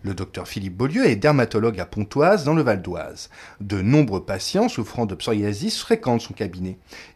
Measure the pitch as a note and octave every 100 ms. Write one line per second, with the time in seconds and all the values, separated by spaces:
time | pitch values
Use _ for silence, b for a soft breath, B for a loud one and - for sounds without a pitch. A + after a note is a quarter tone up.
0 | G2+ F#2+ F#2 - F2+ - G2 F2+ C3 G3
1 | A#3 G#2 D3 C#3+ A2+ A2 A2+ F#2 F2 G#2+
2 | G2+ C3 E3 G3+ C#3+ D#3+ B2 G2 F2 E2+
3 | C#2+ - - B B B G2+ G2+ G2 D3
4 | C3+ F#2+ - F#2+ - F#3 A#3+ - G#2 -
5 | A2 F#2+ - G#2+ G#2 G2+ G3 - - A3+
6 | B2+ A#2 - A2 G2 F2+ F#2 F#2 B B
7 | B